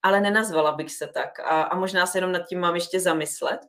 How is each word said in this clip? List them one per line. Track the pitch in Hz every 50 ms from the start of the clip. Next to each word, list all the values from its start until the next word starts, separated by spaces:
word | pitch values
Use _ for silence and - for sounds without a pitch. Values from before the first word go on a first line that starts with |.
| -
ale | 190 196 202
nenazvala | 202 202 202 220 220 - 170 156 151 151 151
bych | 151 156 - -
se | - 151 - -
tak. | 131 127 123 - -
A, | - - 160 160 160
a | 160 - 180
možná | 185 185 190 185 180
se | 180 - 190
jenom | 180 185 185
nad | 175 170 -
tím | 185 180
mám | 180 175 170
ještě | 175 170 - - 185
zamyslet. | 180 180 165 160 151 151 - - - 151 - - -